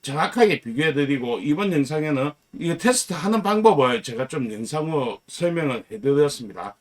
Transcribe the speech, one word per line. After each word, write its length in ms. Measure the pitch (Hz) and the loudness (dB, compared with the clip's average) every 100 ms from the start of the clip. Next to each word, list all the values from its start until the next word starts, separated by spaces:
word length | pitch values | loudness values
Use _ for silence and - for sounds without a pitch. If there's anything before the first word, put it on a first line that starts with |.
정확하게 600 | - 143 180 240 220 156 | -6 -2 -2 4 4 4
비교해드리고 760 | 117 117 160 143 139 139 120 117 | -4 -2 0 0 0 0 -2 -2
이번 320 | - 151 202 | 0 0 2
영상에는 600 | 160 135 151 156 139 143 - _ - | 0 0 -2 -2 0 -2 -6 _ -6
이거 180 | 165 170 | -4 0
테스트하는 680 | 226 254 - 170 185 220 | 2 2 -2 -4 0 0
방법을 580 | 196 208 220 165 127 120 | 2 4 6 6 4 2
제가 240 | - 117 127 | -4 -6 -6
좀 260 | 156 120 | -4 -6
영상으로 680 | 107 113 151 156 156 123 98 _ | -6 -6 -4 -2 -2 -2 -6 _
설명을 560 | - 175 170 151 117 - | -4 -2 0 -2 -4 -8
해드렸습니다. 840 | 110 131 143 147 - 113 87 90 - | -4 2 4 4 0 -12 -12 -12 -14